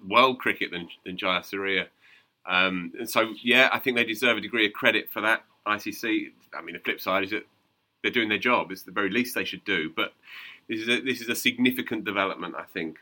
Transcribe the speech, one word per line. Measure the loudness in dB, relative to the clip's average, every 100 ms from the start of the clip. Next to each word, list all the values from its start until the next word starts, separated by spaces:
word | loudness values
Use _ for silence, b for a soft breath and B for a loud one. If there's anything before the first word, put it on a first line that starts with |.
| 0
world | 6 6 4
cricket | 0 0 -4
than, | -6 -10 -12 -12
than | -4
Jayasuriya. | 0 0 -2 -4 0 0 -2 _ b b b b 0
Um, | 2 2 0 -4 -8
and | -2
so, | 2 2 0
yeah, | 2 6 6
I | 4
think | 0 0
they | 0
deserve | 2 2 2
a |
degree | 0 2 2
of |
credit | 2 2 2 0
for | -2
that, | 0 0 -2 _ -4
I | -2
C | -4
C. | -6 0 0 -2 -12 _ -12
I |
mean, | -12
the | -8
flip | -6 -4
side | 0 0 0
is |
that | -6 -8 _ _ _ _ _
they're | -2
doing | 0 0
their | 0
job. | 2 2 0
It's | -8
the | -8
very | -2 0
least | 0 -2 -4
they |
should | -6 -6 -2
do. | 0 0
But | -2 -4 -6 B B B B B
this | -4
is | -2
a, | 0
this | 0 -4
is | -4
a | -2
significant | 0 2 2 2 -2 -4 -2
development, | 0 0 -2 -8 -8
I |
think, | -8 -6 -6 -6